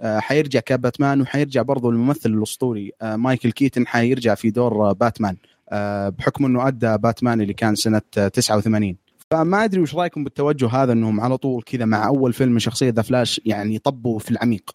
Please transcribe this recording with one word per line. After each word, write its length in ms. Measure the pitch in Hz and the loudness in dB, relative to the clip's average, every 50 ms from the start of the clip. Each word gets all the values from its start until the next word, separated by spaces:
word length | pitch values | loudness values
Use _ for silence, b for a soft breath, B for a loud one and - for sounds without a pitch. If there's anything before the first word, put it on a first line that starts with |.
آه، 180 | 117 110 107 107 | -6 -2 -2 -2
حيرجع 400 | - - 135 151 156 143 127 120 | -2 0 2 2 2 2 0 0
كباتمان، 600 | - - 135 127 123 123 - - 143 139 139 139 | 0 2 -2 0 0 -2 0 0 0 2 2 2
وحيرجع 420 | 135 127 - 139 147 143 131 127 113 | 0 0 0 -2 -2 0 0 -2 0
برضو 280 | 131 139 135 120 120 | 0 0 0 2 2
الممثل 400 | 117 117 120 131 143 - - 117 | 2 2 2 2 0 0 0 -2
الأسطوري، 640 | 107 107 107 - - - 131 127 117 104 101 101 - - 113 | 0 0 -2 -2 -4 -4 -4 -4 -4 -4 -8 -10 -12 -10 -8
آه، 140 | 110 110 | -6 -4
مايكل 360 | 110 120 131 131 120 - - - | -2 0 0 0 2 0 0 0
كيتن 340 | - 139 131 - 123 123 | 2 0 0 2 0 -2
حيرجع 480 | - - 120 117 120 131 131 120 113 101 | -2 -2 -2 0 0 0 0 2 0 0
في 160 | - - 113 | 2 0 -2
دور، 400 | 104 123 123 120 110 104 107 101 | 0 0 0 0 2 2 2 2
آه، 20 | 98 | 2
باتمان، 440 | 90 120 117 107 - 110 98 95 - b b b b b - | 2 0 0 0 -2 -4 -4 -4 -6 b b b b b -8
آه، 380 | - 104 101 101 101 101 101 98 | -6 -6 -4 -4 -4 -4 -4 -4
بحكم 360 | 92 - - - - - 139 | -6 -2 -2 -2 -2 0 0
إنه 240 | 131 123 123 127 135 | 0 2 2 2 0
أدى 280 | 135 113 120 113 110 | 0 0 0 0 0
باتمان 440 | 104 104 117 113 - 127 123 117 113 | 2 2 0 0 0 0 0 0 0
اللي 140 | 107 98 98 | 0 -2 -2
كان 200 | - - 110 107 | -2 0 0 0
سنة، 280 | 101 - 113 110 107 - _ - 107 | 0 0 2 0 0 0 _ -2 0
آه، 100 | 101 98 | 0 0
تسعة 280 | - - 120 - 110 | 0 0 0 2 2
وثمانين. 520 | 107 101 113 110 107 107 98 90 - _ _ _ _ - - | 2 2 2 0 0 0 -2 -4 -8 _ _ _ _ -8 -4
فما 340 | 160 160 160 170 190 202 220 | 0 0 0 2 2 2 0
أدري 160 | 226 190 190 | 0 0 0
وش 140 | 170 135 139 | -2 -2 -2
رأيكم 300 | 165 180 175 - 156 143 | -2 -4 -4 -4 -6 -8
بالتوجه 440 | 110 - - 143 147 151 139 135 113 | -8 -4 -2 0 0 0 0 0 0
هذا، 240 | 117 131 135 127 117 | 2 2 2 4 2
إنهم 280 | 113 113 110 110 104 | 2 2 2 0 0
على 160 | 110 123 131 | 0 0 -2
طول 260 | 127 - 135 131 120 110 | -2 -2 -4 -4 -4 -6
كذا 220 | - - 123 117 | -6 -6 -2 0
مع 220 | 110 110 104 110 | 2 2 2 2
أول 260 | 104 139 139 131 123 117 | 2 2 2 2 2 2
فيلم 200 | - 135 127 120 | 2 2 2 4
من 60 | 113 | 2
شخصية 320 | 104 123 117 - 139 127 | 2 0 -2 0 0 0
ذا 120 | 113 117 110 | 2 0 0
فلاش 380 | - 123 127 120 107 - - - | 0 2 0 0 0 -2 -4 -2
يعني 340 | 113 104 101 104 104 110 107 | -2 -2 -2 -2 -2 -4 -2
طبوا 400 | - 143 139 123 113 123 113 107 | -2 -2 -2 -2 -2 -2 -2 -2
في 120 | - - | -2 -4
العميق. 400 | 120 110 117 120 113 95 - - - | -4 0 0 0 0 0 -4 -12 -14